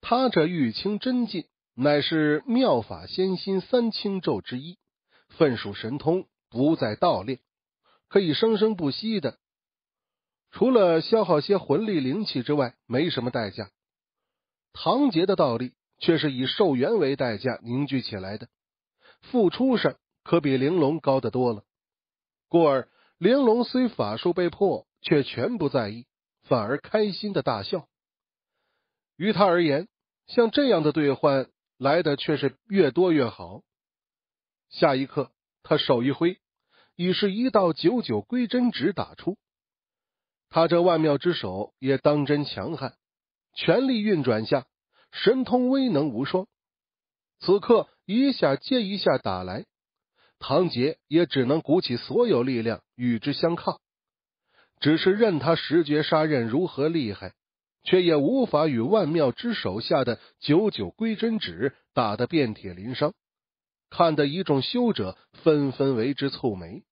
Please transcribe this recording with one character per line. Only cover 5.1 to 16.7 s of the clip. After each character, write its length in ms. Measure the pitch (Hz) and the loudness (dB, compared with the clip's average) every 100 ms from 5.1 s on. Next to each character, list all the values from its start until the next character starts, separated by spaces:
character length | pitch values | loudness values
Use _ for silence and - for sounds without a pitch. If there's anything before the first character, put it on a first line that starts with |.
| _ _ | _ _
分 300 | - 151 117 | 0 0 0
属 160 | 104 | -6
神 240 | 101 113 139 | -10 -8 -4
通， 280 | 147 180 - _ _ | -2 -2 -4 _ _
不 280 | 117 139 165 | 0 2 2
在 200 | 120 107 | -2 0
道 260 | 175 117 | 0 0
列， 180 | 101 131 _ _ _ _ _ _ _ | -4 -10 _ _ _ _ _ _ _
可 100 | 202 | 2
以 140 | 185 | 2
生 240 | 139 226 214 | 0 2 2
生 180 | 220 | 2
不 160 | 202 151 | 0 -4
息 300 | - 220 214 | -4 -4 -4
的。 160 | 135 - _ _ _ _ _ _ _ _ _ _ _ | -4 -10 _ _ _ _ _ _ _ _ _ _ _
除 200 | - 233 | 0 2
了 320 | 247 185 165 | 6 6 4
消 240 | - 226 190 | 2 0 4
耗 160 | 156 | 0
些 160 | 143 196 | 2 -2
魂 280 | - 147 220 | 0 -2 0
力 140 | 180 | -2
灵 240 | 127 170 | -2 -4
气 180 | 208 135 | -4 -6
之 120 | 120 | -2
外， 200 | 147 123 _ _ | -2 -2 _ _
没 240 | 123 170 | -2 -2
什 120 | 131 | -4
么 80 | 120 | -4
代 200 | 123 107 | -4 -6
价。 200 | 95 101 _ _ _ _ _ _ _ _ _ _ | -10 -14 _ _ _ _ _ _ _ _ _ _
唐 380 | - 160 233 285 | -6 -2 2 2
杰 160 | 160 190 | 2 0
的 100 | 190 | 2
道 220 | 151 117 | 2 0
力 160 | 123 _ _ _ | -6 _ _ _
却 180 | - 160 | 0 2
是 160 | 151 | 0
以 140 | 131 127 | -2 -4
寿 280 | - 196 | 0 2